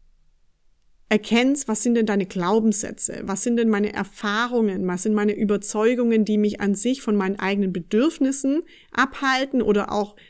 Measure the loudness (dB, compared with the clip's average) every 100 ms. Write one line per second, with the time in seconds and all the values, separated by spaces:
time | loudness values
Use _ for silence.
0 | _ _ _ _ _ _ _ _ _ _
1 | _ -2 2 2 2 0 0 0 2 2
2 | 2 0 -2 -2 0 2 2 0 -2 -6
3 | -6 -6 -6 -2 0 2 2 2 0 -4
4 | -8 -6 -4 -2 -2 0 0 0 -2 -2
5 | 0 2 0 0 0 0 -2 0 2 2
6 | 2 2 2 2 0 0 -2 0 0 -2
7 | 0 0 0 -2 -2 0 -2 -4 -2 0
8 | 2 0 0 0 0 -2 -4 -12 _ -2
9 | -2 -2 -2 0 0 0 2 2 0 -2
10 | -4 -8 -20